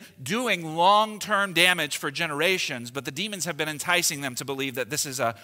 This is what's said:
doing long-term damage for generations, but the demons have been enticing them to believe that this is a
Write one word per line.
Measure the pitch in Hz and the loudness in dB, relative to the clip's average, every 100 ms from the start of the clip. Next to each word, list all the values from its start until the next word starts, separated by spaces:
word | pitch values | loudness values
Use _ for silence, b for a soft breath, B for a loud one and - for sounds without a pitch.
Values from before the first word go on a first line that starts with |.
| B - | B -14
doing | 127 220 247 180 160 160 | -4 -2 0 -2 -2 4
long-term | 180 208 220 214 180 202 196 | 6 6 4 -2 -2 0 2
damage | 160 180 175 147 - | 4 6 6 0 -4
for | 151 | -4
generations, | 139 165 143 175 185 - 127 120 | -4 -2 0 2 2 -2 -6 -8
but | 135 | -8
the | 151 | -8
demons | 139 208 196 | -6 -6 -6
have | 156 151 | -6 -4
been | 156 | -4
enticing | 147 - 175 165 143 | -4 0 2 2 -2
them | 139 123 | -4 -6
to | 135 | -6
believe | 135 135 127 | -4 -4 -4
that | 113 | -4
this | 143 147 | -4 -4
is | 131 | 0
a | 139 113 | -2 -2